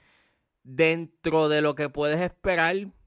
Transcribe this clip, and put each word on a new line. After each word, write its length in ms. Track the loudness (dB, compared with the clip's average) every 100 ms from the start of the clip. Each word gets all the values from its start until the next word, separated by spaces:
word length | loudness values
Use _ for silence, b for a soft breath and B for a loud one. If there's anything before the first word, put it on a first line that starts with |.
| b b b b b _
dentro 840 | -12 0 2 2 -6 _ -2 2 2
de 140 | 2
lo 120 | 2
que 140 | 0 -4
puedes 320 | -2 -2 0
esperar, 560 | -2 -4 -2 0 0 -2 -6 -16